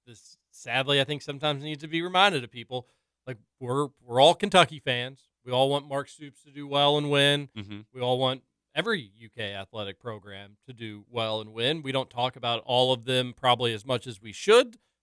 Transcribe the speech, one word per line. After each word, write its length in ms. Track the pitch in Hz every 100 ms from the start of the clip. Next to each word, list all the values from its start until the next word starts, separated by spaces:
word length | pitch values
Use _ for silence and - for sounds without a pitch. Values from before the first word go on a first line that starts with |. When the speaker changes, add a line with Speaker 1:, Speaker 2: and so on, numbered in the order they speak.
| 123
Speaker 1:
this 320 | 110 - _ _
sadly, 480 | - 120 127 135 139
I 60 | 139
think 160 | 147
sometimes 420 | - 139 151 139
needs 180 | 151 147
to 60 | 156
be 140 | 165
reminded 420 | 180 185 202 147
of 80 | 120
people. 360 | 123 113 127 - _ _ _ 131
Like, 120 | 123 _ _
we're, 260 | 123 135 143 -
we're 180 | 123 123
all 120 | 151
Kentucky 460 | 170 202 185 160 156
fans. 420 | 135 120 127 139 _ _ 127
We 80 |
all 160 | 127 139
want 180 | 143 143
Mark 220 | 139 135
Stoops 340 | - 143 -
to 80 | 147
do 160 | 139 143
well 300 | 143 143 147
and 120 | 147
win. 380 | 143 143 143 139 110
Speaker 2:
Mm-hmm. 220 | 101 104 110
Speaker 1:
We 80 | 127
all 160 | 123 127
want 220 | 131 131 _ _ _ 151
every 360 | 214 196 104 107
U 120 | 113
K 240 | 120 101
athletic 460 | 98 95 113 98 95
program 580 | 120 107 101 98 101 104 -
to 60 |
do 320 | 113 110 104 101
well 300 | 117 110 110
and 120 | 110
win. 280 | 110 123 160
We 100 | 135
don't 180 | 131 123
talk 260 | 120 123 123
about 260 | 120 117 -
all 280 | 123 127
of 120 | 123 117
them 280 | 127 123 -
probably 380 | 127 120 120
as 120 | 107 135
much 200 | 123 131
as 160 | 98
we 100 | 113
should 440 | - 196 233 247 - _ _